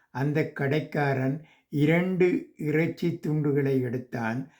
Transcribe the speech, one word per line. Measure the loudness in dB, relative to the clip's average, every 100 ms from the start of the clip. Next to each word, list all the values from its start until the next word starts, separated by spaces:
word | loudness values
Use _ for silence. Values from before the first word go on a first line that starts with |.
| _
அந்த | -4 0 0 -2
கடைக்காரன் | -2 -2 -2 -2 -2 0 0 -2 -4 -8 _ _
இரண்டு | 0 4 4 2 2 2 2 -4 -8
இறைச்சி | -2 0 0 0 -4 -2
துண்டுகளை | -2 0 2 2 2 0
எடுத்தான். | -2 -4 -6 -6 -4 -4 -8 _